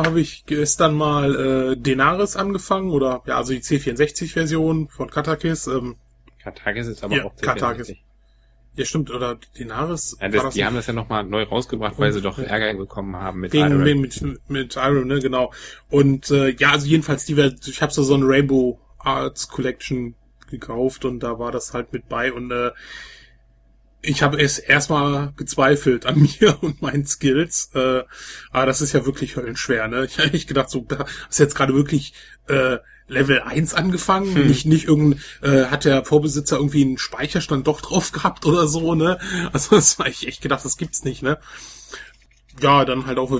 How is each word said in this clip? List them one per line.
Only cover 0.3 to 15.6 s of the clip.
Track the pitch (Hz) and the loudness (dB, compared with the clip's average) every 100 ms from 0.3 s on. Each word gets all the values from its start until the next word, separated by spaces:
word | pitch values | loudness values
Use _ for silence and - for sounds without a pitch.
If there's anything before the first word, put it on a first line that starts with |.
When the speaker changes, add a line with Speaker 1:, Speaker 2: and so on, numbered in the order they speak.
| - - | -6 -6
Speaker 1:
gestern | 147 147 - 160 151 | -2 0 4 4 4
mal, | 151 147 139 135 135 131 131 | 0 2 2 2 2 0 0
äh, | 131 | 0
Denaris | 117 131 143 185 202 - | 0 2 2 2 -2 -2
angefangen, | 196 190 - 190 190 | -2 -4 -2 -2 0
oder, | 147 131 127 - | 0 0 -2 -4
ja, | 127 | -4
also | 123 | -2
die | 127 | -4
C | - 143 | 0 0
vierundsechzig | 135 120 147 - 165 | 0 0 0 0 -6
Version | 165 160 160 160 160 151 | -4 -2 0 2 0 -4
von | - 127 | -8 -8
Katakis, | 151 151 156 165 165 - | -4 -4 -2 -2 -4 -4
ähm. | 131 123 120 _ _ _ _ | -4 -6 -12 _ _ _ _
Speaker 2:
Katakis | - - 104 107 117 | -18 -10 -8 -6 -8
ist | 107 | -8
aber | 101 - | -4 -2
Speaker 1:
Ja, | 101 | -4
Speaker 2:
auch | - | -6
Speaker 1:
Katakis. | 143 120 123 117 113 | -4 -2 -2 -6 -10
Speaker 2:
C | |
vierundsechzig. | 98 _ _ _ _ _ _ _ - | -16 _ _ _ _ _ _ _ -8
Speaker 1:
Ja, | - | -4
stimmt, | 160 127 | -4 -4
oder | 123 123 117 - - | -4 -6 -8 -14 -16
Denaris? | 113 117 160 160 - - | -10 -6 -6 -4 -6 -6
Speaker 2:
Ja, | 98 | -2
das, | 107 | 0
Speaker 1:
War | 131 | 0
das | |
Speaker 2:
die | 101 | -2
Speaker 1:
nicht? | 101 | -2
Speaker 2:
haben | 120 | -2
das | 110 | -4
ja | |
nochmal | 117 110 107 | -6 -4 -4
neu | 98 107 | -2 -4
rausgebracht, | 107 113 - 113 107 101 | -2 -4 -4 -6 -6 0
weil | 104 | 0
sie | 104 | 0
Speaker 1:
Und, | 95 | -4
Speaker 2:
doch | 92 | -6
Speaker 1:
ja. | 127 | -4
Speaker 2:
Ärger | 107 107 98 | -2 -2 -4
bekommen | 98 - 98 92 | -8 -10 -10 -8
haben | 95 92 | -8 -8
mit | 92 | -2
Speaker 1:
Wegen, | 147 147 139 | 2 4 4
Speaker 2:
Irem. | 143 143 | 4 2
Speaker 1:
mit, | 131 - | -2 -6
mit, | 143 131 - | -8 -10 -8
mit | 139 123 135 | -6 -6 -2
Irem, | 131 143 127 | 0 2 0
ne, | 139 | -2
genau. | 131 127 123 - | 0 0 -2 -6